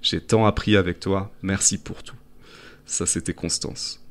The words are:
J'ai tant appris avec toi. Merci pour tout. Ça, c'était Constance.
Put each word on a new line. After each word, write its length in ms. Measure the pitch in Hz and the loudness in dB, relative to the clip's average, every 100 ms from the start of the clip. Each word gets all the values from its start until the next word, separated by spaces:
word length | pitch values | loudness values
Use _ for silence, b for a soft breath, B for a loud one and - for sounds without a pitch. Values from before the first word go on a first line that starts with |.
J'ai 200 | - 85 | -2 -4
tant 240 | - 110 110 | 2 4 4
appris 320 | 101 - 104 | 2 4 4
avec 220 | 90 87 | 4 -2
toi. 320 | - 98 98 - | -2 -2 -2 -8
Merci 360 | 95 98 - 98 | -4 0 2 0
pour 220 | - - | -8 -12
tout. 120 | - - - - B B B B - | -14 -18 -20 -20 B B B B -10
Ça, 200 | - 90 | -4 -2
c'était 280 | - - | -2 -4
Constance. 680 | 85 85 - - - - - - | -4 -4 -4 -6 -8 -10 -10 -16